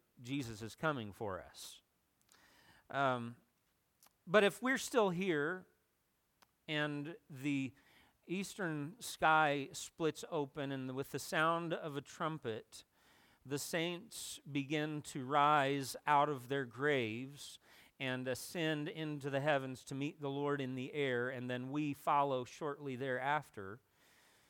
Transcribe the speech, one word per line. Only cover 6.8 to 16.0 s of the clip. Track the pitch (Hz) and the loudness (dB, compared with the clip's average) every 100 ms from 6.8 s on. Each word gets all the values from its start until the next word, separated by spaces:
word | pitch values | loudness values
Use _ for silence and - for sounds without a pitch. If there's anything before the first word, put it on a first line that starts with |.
| 151 147 147 - - 131 | 0 -2 -6 -10 -14 -4
the | 147 139 131 - _ - _ _ - | 0 0 -2 -6 _ -20 _ _ -6
eastern | 185 185 - 170 151 147 220 | -4 -4 -4 -2 -2 -4 -8
sky | - - 160 156 151 143 135 | -10 2 6 8 6 4 -2
splits | 160 - - 160 - - | -8 -10 0 0 0 -4
open, | 165 139 156 139 | -2 -2 -4 -4
and | 135 131 | -4 -4
with | 131 139 | -4 -4
the | 139 | -6
sound | - 160 160 170 165 | -2 2 4 2 0
of | 185 160 143 | -4 -4 -8
a | |
trumpet, | 143 - 160 156 120 110 - - - _ _ _ _ _ | -8 -4 -4 -4 -4 -6 -8 -20 -20 _ _ _ _ _
the | 127 143 | -6 -4
saints | - 175 170 170 - - - - - | -2 -2 0 -4 -10 -12 -10 -12 -4
begin | 143 135 156 151 151 | -4 0 0 0 -2
to | - 147 127 | -6 -6 2
rise | 143 147 151 135 139 127 - | 6 8 8 6 2 -2 -2